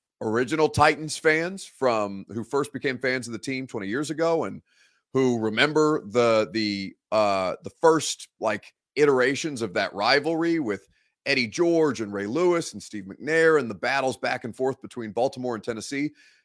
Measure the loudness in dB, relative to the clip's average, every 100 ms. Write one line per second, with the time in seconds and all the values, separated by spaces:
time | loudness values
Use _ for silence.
0 | _ _ -2 0 2 2 2 6 4 4
1 | -4 -2 2 2 -2 -8 -14 -2 0 2
2 | -2 -6 -10 -10 -4 -2 -2 -4 -4 -2
3 | -2 -2 -4 -8 -6 -8 -6 -8 -4 -4
4 | -4 -2 0 0 -2 -8 -16 _ _ _
5 | _ 0 2 2 0 2 2 4 2 2
6 | 0 2 4 4 2 -2 -2 -2 -6 -12
7 | _ 0 2 2 -2 -4 -10 2 4 4
8 | 0 -6 -12 _ -2 -2 -6 _ _ 2
9 | 4 6 4 0 -4 -6 -4 -2 -2 0
10 | 2 2 2 0 0 0 -2 -4 -8 _
11 | _ _ -2 -2 -2 0 2 4 2 0
12 | -6 -6 -4 0 0 0 -4 -12 -14 -14
13 | -14 -12 -2 2 4 4 0 -4 -2 0
14 | -2 -2 -4 -4 -6 -4 -4 -4 -10 -12
15 | -6 -2 -2 -2 -6 -4 -6 -8 -6 -4
16 | -4 -8 _ _